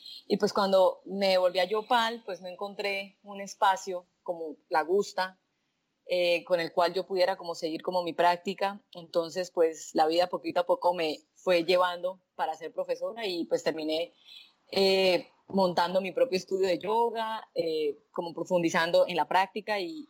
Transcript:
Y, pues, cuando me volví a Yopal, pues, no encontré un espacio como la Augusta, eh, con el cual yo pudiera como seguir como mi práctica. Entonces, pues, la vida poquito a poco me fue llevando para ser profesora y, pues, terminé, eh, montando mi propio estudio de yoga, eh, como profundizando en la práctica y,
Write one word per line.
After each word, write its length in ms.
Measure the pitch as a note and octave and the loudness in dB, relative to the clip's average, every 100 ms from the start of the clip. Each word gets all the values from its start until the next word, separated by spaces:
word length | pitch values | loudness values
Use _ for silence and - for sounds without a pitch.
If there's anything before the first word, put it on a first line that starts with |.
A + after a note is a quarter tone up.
| - - - | -20 -18 -4
Y, 120 | G3+ | 0
pues, 160 | G#3 | 0
cuando 480 | A3 F#3+ F#3+ F#3 - | 0 4 6 4 2
me 320 | - F#3+ G3 F#3 | -6 -2 2 4
volví 220 | F#3 F#3 | 4 2
a 60 | F3+ | 0
Yopal, 560 | G#3+ G#3+ A#3+ A3+ A#3 | -2 0 2 2 -4
pues, 160 | A3 F3 | -10 -12
no 80 | F#3 | -12
encontré 680 | F3+ G3+ G3+ G3+ G3 G3 _ | -10 -10 -6 -4 -6 -8 _
un 200 | G3+ G3 | -16 -14
espacio 640 | G3 - G#3 F#3 G3 F3+ - _ | -14 0 2 2 -4 -8 -10 _
como 340 | - E3+ D#3+ C#3+ _ | -10 -8 -10 -12 _
la 100 | E3 | -2
Augusta, 580 | D#3 G3 G3 - F#3 F#3+ _ _ _ _ _ _ - | 2 0 0 -4 -6 -8 _ _ _ _ _ _ -4
eh, 380 | F3+ F3 E3+ | 0 2 2
con 160 | - F3 | 0 -2
el 120 | E3 | 0
cual 220 | - E3+ | 0 0
yo 120 | F3+ F3+ | 0 -2
pudiera 300 | F#3+ F3+ F#3+ | 2 2 0
como 180 | F3 | -8
seguir 280 | E3 E3 D#3+ | -6 -6 -6
como 200 | - F3+ | -2 -2
mi 120 | E3+ | -2
práctica. 640 | D#3+ F3 F3 - F#3 G3 G3+ _ | 2 2 2 -4 -4 -4 -4 _
Entonces, 560 | F3+ E3+ F3 E3 E3 F3+ | -20 -4 -4 -2 -6 -4
pues, 400 | - E3 D#3 - | 0 0 0 -4
la 120 | E3 D#3 | 0 2
vida 220 | E3+ F3+ | 2 2
poquito 320 | E3+ E3 F3 | -2 -2 -2
a 60 | F3 | 0
poco 280 | F3 F3 | 2 0
me 240 | F3 D#3+ C#3+ _ | 0 -2 -4 _
fue 300 | _ F#3 F3 | _ 2 2
llevando 580 | E3 F3+ F3+ F3 F3+ F#3+ _ - | 4 2 2 -2 -6 -8 _ -6
para 180 | D#3+ | -6
ser 180 | D#3+ D#3 | -4 -8
profesora 540 | F3+ F3+ E3+ F3+ A3 G#3+ | -6 -6 -4 -6 -6 -4
y, 180 | F3 | -4
pues, 180 | - E3 | -2 -2
terminé, 520 | E3 D#3 D#3 D#3 E3+ _ - - - _ _ | 0 -2 -4 -4 -6 _ -20 -20 -20 _ _
eh, 580 | G3 F#3+ F#3+ F#3 E3+ - _ - | 2 4 4 4 2 -2 _ -4
montando 520 | G3 F#3 F3 F3 F#3 | 2 2 2 2 0
mi 100 | F#3+ | -2
propio 280 | - E3+ F#3 | 0 2 0
estudio 280 | - F#3+ F#3+ | -2 0 0
de 120 | E3+ | 0
yoga, 680 | - A3+ A#3 A3 A3 A3 - | 0 0 0 -2 -6 -8 -6
eh, 440 | E3+ E3 D#3 D3 C#3+ _ | -4 -2 -2 -2 -4 _
como 200 | - F3 | -8 -8
profundizando 760 | E3 E3+ F3+ E3 F3+ E3 F3+ F3+ | -8 -2 0 2 2 4 4 4
en 100 | F3 | 0
la 120 | D3 | 0
práctica 500 | F3+ G3 A3 G3+ G3+ | 0 0 -4 -6 -4
y, 300 | E3+ D#3 | -6 -10